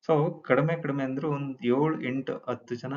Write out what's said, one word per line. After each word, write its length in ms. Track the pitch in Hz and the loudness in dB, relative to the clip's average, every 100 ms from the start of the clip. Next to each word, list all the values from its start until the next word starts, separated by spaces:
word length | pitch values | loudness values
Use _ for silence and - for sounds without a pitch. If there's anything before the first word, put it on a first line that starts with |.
| - | 4
So, 340 | 156 160 - | 4 4 -2
ಕಡಿಮೆ 400 | - 127 151 165 | 2 2 4 0
ಕಡಿಮೆ 220 | 147 139 | -2 -2
ಅಂದ್ರೂ 280 | 135 131 156 | -2 -2 -2
ಒಂದ್ 260 | 143 139 127 120 | -2 -4 -4 2
ಏಳು, 360 | 127 156 156 | 4 2 0
ಎಂಟು, 320 | 127 135 131 131 - | -4 -4 -4 -6 -6
ಹತ್ತು 260 | 120 - 120 | -8 -6 -8
ಜನ 180 | 127 | -6